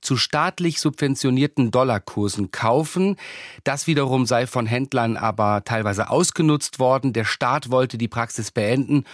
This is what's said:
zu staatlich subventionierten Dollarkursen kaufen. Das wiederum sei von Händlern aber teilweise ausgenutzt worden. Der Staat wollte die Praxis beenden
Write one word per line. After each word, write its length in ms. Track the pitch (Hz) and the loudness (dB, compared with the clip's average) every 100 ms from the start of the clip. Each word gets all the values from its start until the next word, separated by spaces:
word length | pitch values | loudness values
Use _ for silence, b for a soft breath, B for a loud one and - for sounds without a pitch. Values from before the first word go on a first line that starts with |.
zu 160 | - 127 | -4 -2
staatlich 640 | - 151 170 - 175 151 | 0 0 0 0 -2 0
subventionierten 920 | 151 - 143 135 135 131 147 - 120 | -2 0 -2 0 2 2 2 2 2
Dollarkursen 800 | 123 131 107 - - 104 98 95 | 4 2 0 -2 -4 -2 -2 -6
kaufen. 680 | - 110 127 156 - 190 190 B B B B | -2 2 2 2 0 0 0 B B B B
Das 240 | - 139 - | -4 -2 0
wiederum 400 | 147 135 131 123 | 2 2 2 2
sei 200 | 123 127 | 2 0
von 200 | 127 113 | -2 -2
Händlern 500 | 123 131 131 117 113 | -2 0 0 0 0
aber 460 | 110 104 104 104 | -2 0 2 0
teilweise 460 | - 113 107 101 110 | 0 -2 -2 -2 0
ausgenutzt 680 | 135 175 - 160 147 - - | 0 0 2 2 2 -2 0
worden. 360 | 127 131 131 | 2 2 0
Der 100 | 113 | -2
Staat 460 | 110 - 127 139 123 | -2 -2 0 0 0
wollte 260 | 127 127 113 | 0 0 -2
die 120 | 113 | -4
Praxis 420 | 117 117 - 110 | -4 -6 -6 -6
beenden 540 | - 104 127 135 143 - | -2 0 0 2 0 0